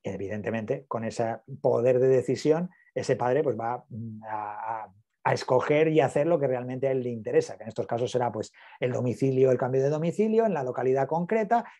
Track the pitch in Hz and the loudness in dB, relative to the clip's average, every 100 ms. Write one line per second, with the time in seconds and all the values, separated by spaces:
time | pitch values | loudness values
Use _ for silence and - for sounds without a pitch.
0 | - 95 98 104 104 113 107 139 - 117 | -8 -8 -8 -6 -4 -4 -4 -6 -4 -6
1 | 113 107 113 113 - 139 127 120 120 123 | -4 -2 -4 -4 -10 -2 2 4 4 4
2 | 131 131 123 127 151 156 180 _ _ 127 | 4 4 2 0 2 2 0 _ _ -6
3 | 123 117 120 135 151 110 117 123 _ 110 | -2 0 2 2 0 -2 -4 -6 _ -12
4 | 113 107 110 107 104 104 110 113 101 _ | -10 -12 -8 -8 -8 -8 -8 -8 -10 _
5 | _ _ 135 123 - 127 - 147 160 151 | _ _ -2 -2 2 2 4 2 4 4
6 | 135 147 151 170 139 127 123 131 135 131 | 4 2 2 2 0 -2 -4 -4 -2 -2
7 | 123 117 107 147 156 104 110 117 110 117 | -4 -6 0 0 0 -10 -10 -6 -4 -2
8 | 123 123 123 110 - _ - - 127 120 | 0 0 -2 -4 -10 _ -20 -4 -4 0
9 | 123 113 135 131 131 131 127 131 135 151 | -2 0 0 4 4 4 2 0 0 0
10 | 165 160 220 220 226 160 127 123 127 135 | -2 0 2 2 2 0 -4 -2 0 2
11 | 135 160 175 220 214 233 - | 0 -2 0 0 2 0 0